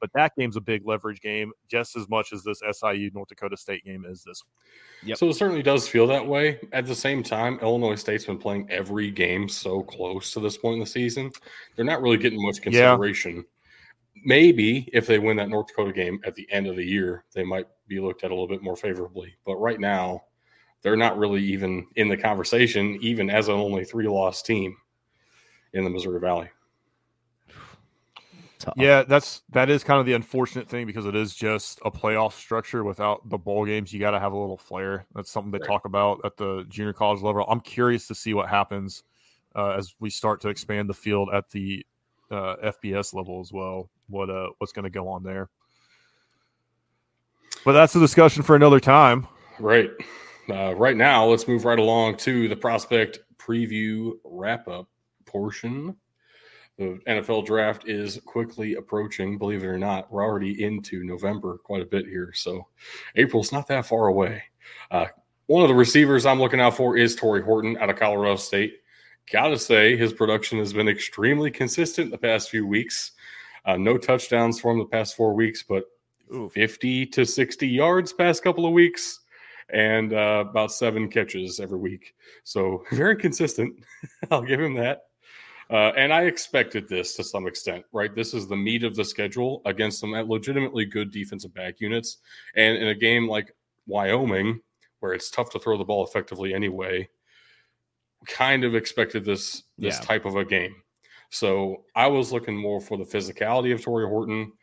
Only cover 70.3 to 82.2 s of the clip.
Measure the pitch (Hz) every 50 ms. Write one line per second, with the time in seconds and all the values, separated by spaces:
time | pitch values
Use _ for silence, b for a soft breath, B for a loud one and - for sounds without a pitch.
70.3 | 110 107 - - 117 107 104 101 101 104 107 104 101 104 - - - 104 107 127
71.3 | 147 147 151 143 147 - 131 120 - 170 165 170 - 175 156 113 117 - 120 117
72.3 | 110 107 - - - 110 104 98 104 110 123 - - - - - B B B B
73.3 | B B B B B B B 98 92 92 95 113 127 123 - - 127 123 - -
74.3 | 120 117 117 117 113 - - 117 117 113 107 - 113 113 107 - - - 113 107
75.3 | 101 107 113 110 110 - - - 98 95 95 - _ _ _ _ _ _ _ _
76.3 | 123 127 107 92 - - 110 110 - - - 127 127 127 131 131 - 135 120 -
77.3 | - 143 131 - - - 143 131 123 131 151 170 180 185 175 180 - - 175 175
78.3 | 160 165 - 185 170 175 170 165 170 175 175 175 175 - - - - - _ B
79.3 | B B B B B B B B - 107 110 110 110 110 110 107 110 107 104 104
80.3 | 107 104 101 101 110 110 107 107 - - 123 113 107 110 107 95 - 117 98 -
81.3 | - 92 92 90 87 - 98 92 98 90 101 92 98 - _ - _ b